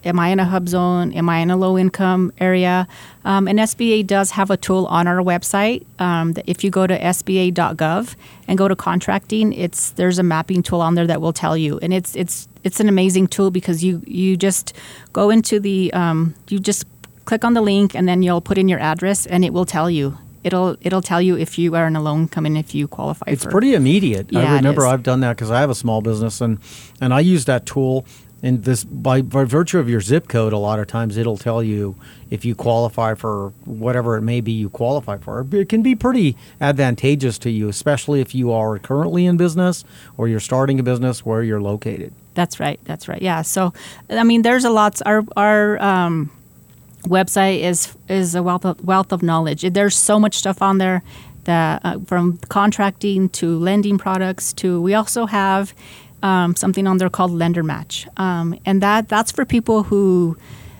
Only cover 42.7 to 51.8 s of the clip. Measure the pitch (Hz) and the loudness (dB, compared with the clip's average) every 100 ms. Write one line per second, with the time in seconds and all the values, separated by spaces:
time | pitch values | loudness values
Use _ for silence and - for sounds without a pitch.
42.7 | 147 - 160 - 180 185 165 160 196 180 | -6 -10 -12 -12 -6 -4 -4 -4 -2 -2
43.7 | - - - - 226 233 233 226 254 247 | -4 -16 -20 -6 0 4 4 4 2 4
44.7 | 220 208 208 - 214 214 - 208 214 208 | 4 2 0 0 0 0 0 4 4 2
45.7 | 208 202 185 175 160 151 - - - - | 0 0 2 2 0 -4 -8 -20 -20 -20
46.7 | - - - 180 185 185 202 196 185 175 | -20 -20 -12 0 0 2 2 2 0 -2
47.7 | 175 - - - 190 180 175 180 180 190 | -2 -4 -10 -4 -2 0 0 0 0 -2
48.7 | 165 185 190 190 180 175 165 156 143 185 | -4 0 0 0 -2 0 0 0 -2 0
49.7 | 185 202 - - 214 214 - 196 190 196 | 2 2 2 2 4 2 0 -4 0 2
50.7 | 190 185 180 - - - - - 165 160 | 2 2 -2 -6 -16 -20 -10 -2 0 0
51.7 | 156 | -2